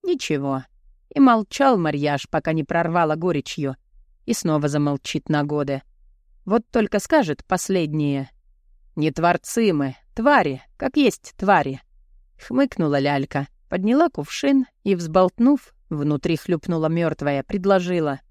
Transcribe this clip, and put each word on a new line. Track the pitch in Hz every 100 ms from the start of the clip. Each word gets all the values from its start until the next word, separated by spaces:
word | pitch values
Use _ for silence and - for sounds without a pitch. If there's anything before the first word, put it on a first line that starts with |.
Ничего. | 381 320 - 147 139 135 - _ _ _ _
И | -
молчал | 269 226 208 - 277 226
марьяж, | 160 147 147 143 -
пока | 156 165
не | 160 143
прорвало | 170 170 170 160 156
горечью. | 175 160 - - 139 131 _ - _ _ -
И |
снова | 123 170 156 147
замолчит | 147 147 143 - 139 -
на | 151 147
годы. | 147 143 135 - _ _ _ _ _ -
Вот | 220 -
только | 240 214 208
скажет | - 311 185 143 -
последнее. | 185 - 190 156 151 147 139 135 _ _ _ _ _ _ -
"Не | 151
творцы | 151 170 175 - - 220
мы, | 156 139 127 _ -
твари, | 233 285 156 135 - _
как | - 302
есть | 262 - - _
твари", — | 190 190 139 135 _ _ _ - _ _ -
хмыкнула | 127 262 - 160 143
лялька, | 139 143 135 143 139 _ _
подняла | 185 196 262 330
кувшин | - 143 - 277 277 254 _
и, | 202 185
взболтнув, | 165 175 185 - 240 285 - _ _
внутри | 151 147 147 170 160
хлюпнула | - 170 - 170 156
мёртвая, | 165 170 123 143 139
предложила. | - 202 185 190 180 175 156 135 _